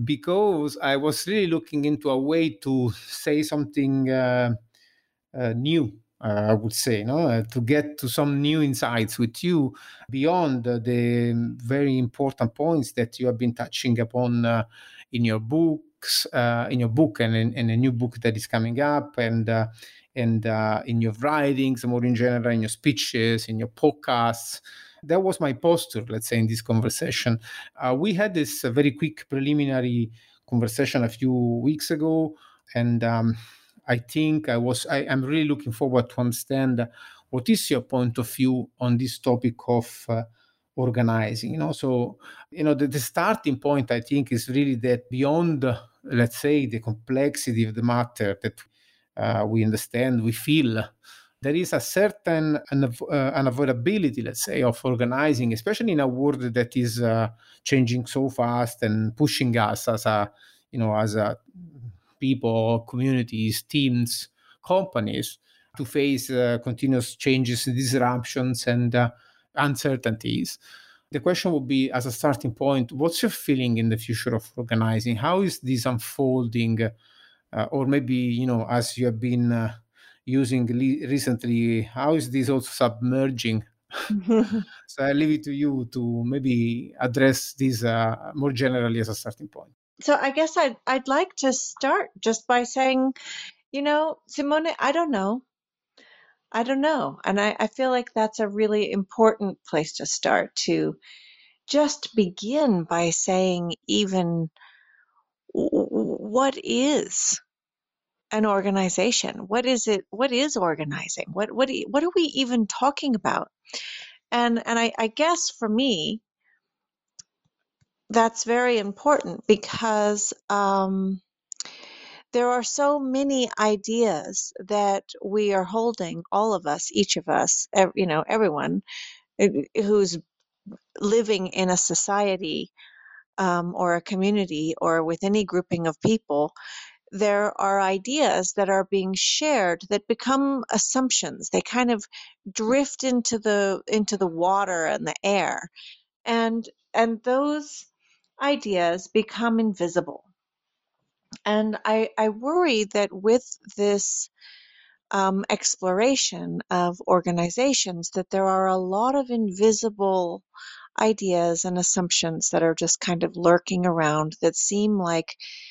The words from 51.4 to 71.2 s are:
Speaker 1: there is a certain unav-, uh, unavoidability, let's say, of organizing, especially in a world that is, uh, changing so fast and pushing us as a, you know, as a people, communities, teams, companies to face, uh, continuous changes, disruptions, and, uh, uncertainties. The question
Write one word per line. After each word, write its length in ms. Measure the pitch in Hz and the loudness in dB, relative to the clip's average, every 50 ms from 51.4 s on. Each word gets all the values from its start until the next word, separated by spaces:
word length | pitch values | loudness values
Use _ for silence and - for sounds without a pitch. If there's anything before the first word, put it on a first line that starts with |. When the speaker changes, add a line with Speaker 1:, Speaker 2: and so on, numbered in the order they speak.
Speaker 1:
there 140 | 117 139 151 | -4 -2 -2
is 180 | 175 180 - 165 | -2 -2 -2 -2
a 60 | 139 | -4
certain 800 | - - - 185 202 214 208 - _ 175 165 156 156 156 151 - - - | -4 -2 0 2 2 2 0 -2 _ 0 0 2 2 0 0 -2 -2 -2
unav-, 300 | 143 139 139 123 117 - 131 - | 0 0 0 0 -2 -6 -6 -2
uh, 200 | 151 143 131 135 147 139 | -2 0 0 0 0 0
unavoidability, 800 | 135 131 120 139 143 131 127 117 120 175 214 208 170 131 117 120 110 | 0 0 0 2 0 0 0 0 0 0 0 2 0 0 -2 -4 -6
let's 200 | - - - - | -6 -6 -6 -6
say, 180 | - - - | -4 0 2
of 180 | 127 117 117 - - | 2 2 0 0 -2
organizing, 680 | 131 123 117 123 120 127 135 151 156 139 117 123 117 113 | -2 0 0 0 0 0 2 2 2 2 2 0 0 -2
especially 400 | 110 - 202 214 - 233 220 170 | -2 -2 -4 -2 -2 0 0 2
in 60 | 147 | 2
a 80 | 139 | 2
world 340 | 131 123 127 139 147 139 123 | 0 0 0 0 0 0 0
that 360 | 127 120 113 123 117 - - | -4 -2 0 0 0 0 0
is, 240 | 131 120 117 110 120 | 0 0 0 0 0
uh, 280 | 120 113 113 113 110 107 113 - _ - - _ - | 0 2 2 2 0 -2 -4 -10 _ -20 -20 _ -2
changing 420 | - 139 131 127 113 123 123 120 | 2 4 4 4 2 0 -2 -4
so 240 | - - 135 135 131 | -4 -2 -2 -2 -2
fast 540 | 131 - 120 117 120 120 120 117 - - 120 | 0 -2 0 0 0 0 0 -2 -2 -2 -2
and 320 | 107 107 110 110 110 113 | 0 0 0 0 -2 0
pushing 400 | - 151 143 - - 135 123 117 | 0 0 0 2 0 0 2 2
us 300 | 117 104 104 104 - - | 2 2 2 0 -2 -2
as 180 | 123 113 107 - | -2 -2 0 0
a, 260 | 117 107 104 101 - - _ _ - _ _ _ _ | 0 2 2 0 -2 -6 _ _ -20 _ _ _ _
you 60 | - | -4
know, 180 | 123 113 107 107 | -2 0 0 2
as 200 | 107 110 107 107 | 2 0 0 0
a 220 | 110 104 107 - - _ _ - 180 175 160 147 131 120 117 92 - _ _ _ _ | 0 0 -2 -2 -6 _ _ -20 -20 -20 -20 -20 -18 -18 -18 -18 -20 _ _ _ _
people, 640 | 139 135 131 120 - 113 113 113 110 113 117 113 | 0 0 0 0 0 0 2 2 2 2 2 0
communities, 840 | 113 - - 123 131 135 131 127 117 120 113 110 110 110 110 - - | -2 -4 -4 -2 0 0 0 0 -2 -2 -2 -2 0 0 -2 -4 -6
teams, 640 | - - 147 139 127 123 123 120 117 - - - - _ _ _ _ _ _ - | -2 0 0 2 2 2 2 0 0 -2 -6 -10 -12 _ _ _ _ _ _ -2
companies 760 | - 180 190 190 190 - 117 104 104 - - 120 - - - _ _ _ _ _ _ - | 0 0 0 0 0 -2 -4 -2 -2 -2 -4 -6 -6 -10 -16 _ _ _ _ _ _ -10
to 100 | - 139 | -10 -8
face, 440 | 117 - 147 139 143 135 123 - - | -4 0 0 2 2 0 0 -2 -2
uh, 300 | 131 123 123 120 120 117 - | 0 2 2 2 2 0 -2
continuous 520 | 131 117 - 139 135 131 123 120 - - | -4 -4 -2 0 2 2 2 0 -2 -8
changes, 500 | - - 139 131 131 131 123 123 113 - | -2 0 2 2 2 2 0 -2 -2 -2
disruptions, 1000 | 135 120 127 135 120 131 131 120 123 127 123 117 - - 135 127 131 120 120 - | -2 -2 -2 0 0 2 2 2 2 0 -2 -4 -4 -4 -2 -2 -2 -2 -2 0
and, 260 | 123 120 120 123 117 123 | 0 2 2 2 2 4
uh, 160 | 123 120 117 - - _ _ _ _ _ _ - 139 | 2 2 2 0 -6 _ _ _ _ _ _ -2 0
uncertainties. 1000 | 147 143 135 - - 143 135 117 - 113 107 - - 117 117 117 - - - - - - - - - - - _ _ _ | 0 0 0 0 0 -2 -2 0 0 -2 -2 -2 -2 -4 -2 -2 -4 -4 -8 -12 -18 -20 -20 -20 -20 -20 -20 _ _ _
The 80 | - | -8
question 320 | 139 | -2